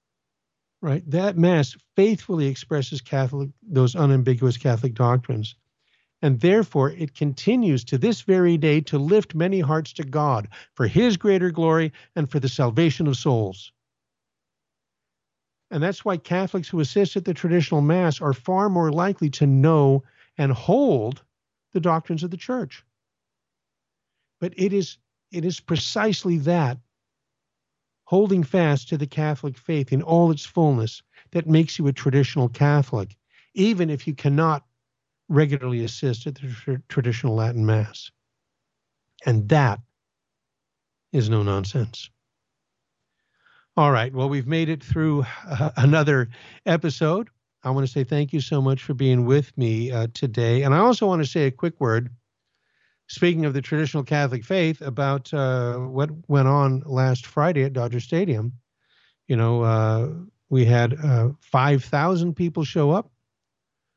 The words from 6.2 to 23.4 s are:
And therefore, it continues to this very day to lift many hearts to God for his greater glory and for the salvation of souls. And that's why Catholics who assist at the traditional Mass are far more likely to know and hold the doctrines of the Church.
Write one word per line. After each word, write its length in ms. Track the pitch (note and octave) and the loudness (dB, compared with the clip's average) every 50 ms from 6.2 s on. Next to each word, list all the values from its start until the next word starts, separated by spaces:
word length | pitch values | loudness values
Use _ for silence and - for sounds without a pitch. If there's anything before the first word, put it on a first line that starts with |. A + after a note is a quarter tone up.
And 160 | E3 C#3+ C3 A#2 | 0 0 0 2
therefore, 520 | E3+ F3 G3 A3+ G#3 - - D3 C3 C#3+ | 4 4 4 4 2 0 0 0 0 0
it 240 | E3 F3 D#3+ C#3+ - | -2 -6 -8 -10 -6
continues 680 | - D3+ D3 C3+ - - G3+ A#3+ B3+ A3+ F3 C#3+ A#2+ - | -6 -4 -4 -4 -2 0 0 2 2 2 2 0 0 -2
to 140 | - C#3 B2 | -4 -2 0
this 220 | D3+ A#3+ A3 - | 0 0 -2 -2
very 380 | - - F#3+ F#3 F3+ F3 E3+ D#3 | 0 0 2 4 4 4 2 2
day 220 | D3+ D#3 D3 D#3+ | 2 2 2 0
to 160 | D3+ - - C#3 | 0 -2 -2 -2
lift 360 | C#3 D#3+ G3+ G#3+ - - D#3+ | 0 2 2 2 2 0 -4
many 240 | D#3 E3+ F#3 G3 F#3+ | -2 -2 0 0 0
hearts 340 | D3+ C3+ D#3 D#3+ D3+ - - | 0 0 0 -2 -4 -6 -10
to 100 | - D#3 | -12 -10
God 440 | C#3 B2+ D3+ D3+ C#3+ B2 G#2 G#2 G#2+ - - - _ _ | -6 -4 -2 0 0 0 -2 -4 -8 -16 -20 -20 _ _
for 120 | - B2 | -2 -2
his 300 | G#2 - F#3 A#3+ B3 G3 | 2 2 2 4 4 2
greater 340 | E3 - G#3 G3 F3+ F3+ F3+ | 2 2 2 2 2 0 -2
glory 420 | D#3 E3+ E3 D#3+ D#3+ E3 D#3+ D3+ - - - _ _ | -2 0 0 2 2 2 0 -2 -6 -12 -20 _ _
and 160 | F3 D3 C3+ | -4 -4 -2
for 80 | - D3 | -2 -2
the 100 | B2+ C3 | -2 -2
salvation 600 | - - C3+ A#2+ A2 D3+ E3+ D#3+ C3 - D#3+ D3 | -2 0 -2 0 2 2 2 2 2 0 -2 -2
of 80 | C3 | -2
souls. 560 | - - D3+ B2 A2+ G#2+ F#2+ F#2+ G2 - - _ _ _ _ _ _ _ _ _ _ _ _ _ _ _ _ _ _ _ _ _ _ _ _ _ _ _ _ _ _ _ _ _ _ _ _ _ _ _ _ | 0 0 0 0 0 0 -2 -6 -12 -18 -20 _ _ _ _ _ _ _ _ _ _ _ _ _ _ _ _ _ _ _ _ _ _ _ _ _ _ _ _ _ _ _ _ _ _ _ _ _ _ _ _
And 120 | - D3+ | -4 -2
that's 220 | D#3 F#3+ F#3+ - - | -2 -2 -4 -4 -4
why 120 | G#3+ F#3 | -4 -4
Catholics 520 | D#3+ - - F3 F#3 G3 - - F#3 D3+ - | -4 -4 -2 -2 -2 -2 -2 -4 -6 -6 -4
who 120 | - E3 | -2 -2
assist 360 | D3+ - - G3+ G3+ - - | -2 0 0 0 0 0 -2
at 80 | G3+ E3+ | -4 -4
the 100 | F#3+ E3+ | -4 -6
traditional 460 | - - E3 E3+ F3 D3 - E3 D3 | -4 -2 0 2 2 2 2 2 2
Mass 400 | C#3+ D3 E3+ F#3 F3+ E3 C#3+ - | 2 2 2 2 2 0 0 -2
are 120 | E3+ C#3+ | -2 -4
far 360 | C3 - - F#3 F#3 F#3+ G#3 G#3 | -4 -2 -2 -2 0 0 2 2
more 240 | F#3 F3 E3 D#3 | 2 2 0 0
likely 380 | C#3+ E3+ F3+ G3+ F#3+ - D#3+ D3 | 0 0 0 -2 -2 -2 -4 -4
to 160 | - - D3+ | 0 2 2
know 580 | C#3 C3+ C3+ C3+ D#3+ D#3+ D3+ C#3+ C3+ C3+ C#3 - _ _ _ _ _ _ | 4 4 6 6 6 6 6 6 4 4 2 0 _ _ _ _ _ _
and 160 | - C#3+ C3+ | -2 -2 -2
hold 680 | C3 - - - G3 C4+ C#4+ B3 D#3+ A#2+ G#2 A#2 C#3 - _ _ _ _ _ _ _ _ _ _ | -2 -2 0 0 2 2 4 2 2 2 0 -4 -6 -10 _ _ _ _ _ _ _ _ _ _
the 80 | - F#3 | -6 -2
doctrines 420 | D#3+ F3 D#3+ D#3+ - - E3+ D3+ | 0 0 0 0 -2 -4 -6 -6
of 80 | E3+ F3 | -6 -8
the 60 | F#3 | -10
Church. 480 | E3+ - - B3+ B3+ F#3 C3+ - - _ _ _ _ _ _ _ _ _ _ _ _ | -10 -8 -6 -6 -6 -6 -8 -12 -20 _ _ _ _ _ _ _ _ _ _ _ _